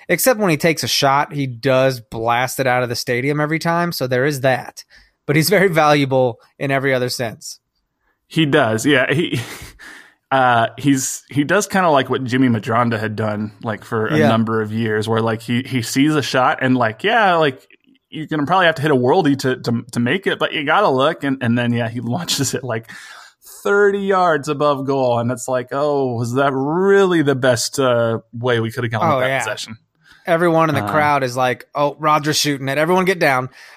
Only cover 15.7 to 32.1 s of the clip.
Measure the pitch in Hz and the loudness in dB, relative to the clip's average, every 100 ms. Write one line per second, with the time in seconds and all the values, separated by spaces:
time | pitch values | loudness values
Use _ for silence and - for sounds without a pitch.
15.7 | 127 117 131 151 151 120 135 131 - 131 | -4 -2 2 2 2 0 0 0 0 0
16.7 | 127 113 104 196 233 196 170 151 - _ | 2 0 -2 -2 2 2 2 0 -2 _
17.7 | _ _ _ _ 156 151 156 143 185 170 | _ _ _ _ -12 -6 -4 0 2 2
18.7 | 151 156 131 123 180 151 135 131 127 - | 2 0 2 4 2 2 0 0 -2 -2
19.7 | 117 - 120 120 190 190 156 160 151 147 | -4 -4 -4 -2 0 -2 -2 -2 -4 0
20.7 | 180 202 131 143 175 139 135 120 120 120 | 2 2 2 0 0 -4 -2 0 0 0
21.7 | 117 113 123 120 120 170 - 131 - 123 | 0 -2 -6 -6 -6 -4 -4 -2 -4 -6
22.7 | 113 - - - - - _ - - 202 | -8 -8 -20 -20 -20 -20 _ -20 -8 0
23.7 | 202 202 202 196 190 180 151 151 143 147 | 4 4 2 0 2 2 2 -2 0 0
24.7 | 135 135 139 127 120 117 127 - 127 120 | 0 -2 0 2 0 -2 -4 -4 -4 -4
25.7 | 139 147 143 131 117 120 127 139 135 139 | -4 0 0 0 -2 -2 0 0 0 -2
26.7 | 170 196 196 190 170 143 135 131 117 - | 0 4 4 4 4 2 2 2 2 -2
27.7 | - 131 120 117 113 - 117 123 117 113 | 0 2 2 2 -2 -6 -6 -2 0 -2
28.7 | 123 117 113 160 135 127 135 107 101 - | -4 -4 -2 0 0 0 -2 -4 -8 -10
29.7 | 113 _ _ _ - - 165 175 160 160 | -16 _ _ _ -16 -2 2 2 2 2
30.7 | 139 - 151 147 143 127 127 127 120 - | 0 0 0 2 0 -2 -2 -2 -2 -6
31.7 | 143 143 143 151 | -4 -4 -2 0